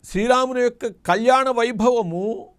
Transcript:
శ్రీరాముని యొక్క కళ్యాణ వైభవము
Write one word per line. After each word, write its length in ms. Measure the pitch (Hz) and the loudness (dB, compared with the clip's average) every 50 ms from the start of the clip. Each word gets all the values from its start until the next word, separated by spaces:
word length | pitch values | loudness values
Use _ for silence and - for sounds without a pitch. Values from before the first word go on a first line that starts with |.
| _ | _
శ్రీరాముని 560 | - - 180 208 240 254 254 262 254 262 254 | -6 -4 -2 2 2 2 2 2 -2 -2 -2
యొక్క 260 | 247 240 240 _ - | -2 -2 -2 _ -10
కళ్యాణ 640 | 233 185 _ _ - 175 202 226 240 254 262 262 262 | -10 -10 _ _ -2 -2 2 4 4 4 4 4 0
వైభవము 960 | 254 233 233 240 247 202 214 247 247 233 214 175 165 175 190 214 226 - - - _ | 0 0 -2 -2 -2 0 0 2 2 2 -2 -2 -4 -6 -6 -6 -6 -8 -12 -18 _